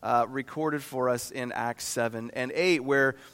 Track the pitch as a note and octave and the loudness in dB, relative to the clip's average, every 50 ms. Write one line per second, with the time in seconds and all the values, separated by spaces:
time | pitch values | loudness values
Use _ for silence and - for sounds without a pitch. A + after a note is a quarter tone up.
0 | - A2 A#2+ A#2+ A#2 A2+ C3 C3+ B2 - - D3+ D#3 D#3 D3+ C#3+ C#3 - C3+ C3 | -2 2 4 4 2 2 -2 -6 -8 -6 -6 -2 -2 -2 -2 -2 -6 -6 -4 0
1 | B2+ B2+ B2 A#2+ - - - C3 B2 B2 - A#2 A#2 A#2+ A#2 - - - - B2+ | 0 0 0 0 -4 -8 -6 -6 -6 -4 -4 -4 -4 -4 -4 -6 -8 -4 0 0
2 | A#2 A2+ A2+ A2+ A2+ A#2+ - C3 B2+ C3 - D#3+ F3+ F#3 F3 C#3+ B2+ C3+ C#3 C#3 | 0 0 0 -4 -8 -6 -6 -4 -4 -2 0 2 4 4 4 2 4 4 4 6
3 | C3+ C3+ B2+ - - - | 6 4 2 -2 -12 -20